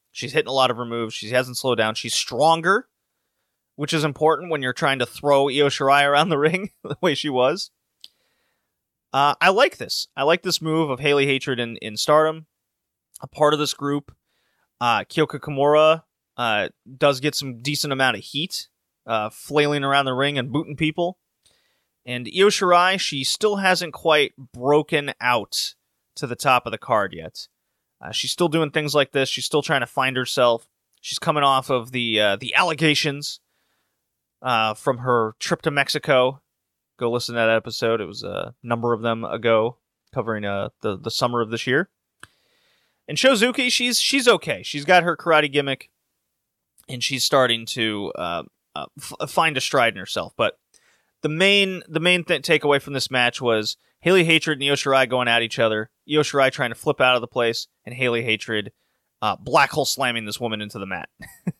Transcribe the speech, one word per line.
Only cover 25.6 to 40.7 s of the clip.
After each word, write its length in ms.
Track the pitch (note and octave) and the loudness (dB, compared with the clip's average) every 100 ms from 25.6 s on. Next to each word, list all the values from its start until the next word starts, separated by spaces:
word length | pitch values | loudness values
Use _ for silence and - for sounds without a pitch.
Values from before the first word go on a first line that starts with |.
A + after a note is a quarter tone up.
| - - _ _ _ - | -8 -10 _ _ _ -12
to 100 | C#3 | -10
the 100 | A#2+ | -4
top 300 | C#3 B2 A#2+ | 2 2 0
of 60 | |
the 60 | A2 | -8
card 360 | - A2+ G2 | -2 0 0
yet. 340 | E2+ D#2+ - - _ _ _ _ _ | -6 -14 -16 -20 _ _ _ _ _
Uh, 120 | D#2 | -10
she's 200 | - C3 | -8 -6
still 160 | - F3 | -2 0
doing 240 | D#3 D3+ | 0 -2
things 240 | D#3 D3 D3 | -2 -2 0
like 160 | C#3 | 0
this. 180 | C#3+ D#3 | 0 -2
She's 160 | - - | -4 -2
still 160 | D3+ | -2
trying 200 | C#3 D3 | 0 -2
to 60 | A#2 | -2
find 300 | - C3 B2+ | -2 -2 -2
herself. 500 | B2 - A#2+ A#2 - _ _ _ | -4 2 4 2 -4 _ _ _
She's 200 | - C#3+ | -10 -6
coming 240 | E3 D3+ | -2 2
off 260 | C#3 C3+ B2 | 2 2 0
of 220 | B2+ A#2 | -2 -2
the, 280 | B2+ A#2+ G#2+ | -4 0 2
uh, 160 | G#2 G2 | 2 2
the 180 | C3 D3 | 0 0
allegations, 840 | F3+ D3+ D#3+ C#3+ D#3 C#3 D3 - _ _ _ _ _ _ _ _ _ _ | 2 2 2 2 0 -4 -10 -12 _ _ _ _ _ _ _ _ _ _
uh, 320 | B2+ A#2 A2 | -2 0 0
from 260 | G#2+ C#3+ B2 | -2 -4 -2
her 360 | B2+ A#2+ A2 - | 0 0 0 -4
trip 240 | - E3+ | -4 -4
to 80 | E3 | -2
Mexico. 720 | C#3+ - D3+ - C3 B2+ C3+ _ _ _ _ _ _ | -2 -2 -2 2 4 4 0 _ _ _ _ _ _
Go 140 | A#2+ | -4
listen 240 | A#2+ - A#2+ | -2 -4 0
to 60 | |
that 80 | A2+ | 2
episode. 520 | A2+ A#2+ - A2+ A2+ | 2 0 -4 -2 -2
It 60 | F2+ | -4
was 160 | G2+ | -10
a 320 | F#2 F#2 - - | -8 -8 -8 -12
number 300 | A#2+ A#2 A#2+ | -6 -4 -2
of 80 | A2+ | -2
them 220 | A#2 A2+ | -2 -4
ago, 540 | A2+ A#2 A#2 A2+ A2+ B2+ _ _ _ | -6 -4 2 2 2 -4 _ _ _
covering, 340 | C#3 A2+ A2 G2+ | -8 -6 -4 -4
uh, 240 | G2+ A2 | -4 -6